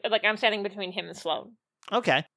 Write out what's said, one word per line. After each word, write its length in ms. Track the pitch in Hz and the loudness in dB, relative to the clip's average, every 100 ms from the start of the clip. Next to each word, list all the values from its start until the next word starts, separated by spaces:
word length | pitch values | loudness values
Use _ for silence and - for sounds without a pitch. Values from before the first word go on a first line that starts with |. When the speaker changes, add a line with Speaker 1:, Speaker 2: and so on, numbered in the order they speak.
| 214 | 0
Speaker 1:
like, 140 | 214 208 | 2 2
I'm 100 | 214 | 2
standing 260 | 226 208 | 2 2
between 300 | 202 202 185 | -2 -4 -6
him 140 | 180 170 | -6 -8
and 100 | - | -8
Sloane. 360 | 165 - - - _ _ - | -4 -4 -6 -18 _ _ -4
Speaker 2:
Okay. 360 | 233 233 135 - | 0 4 2 0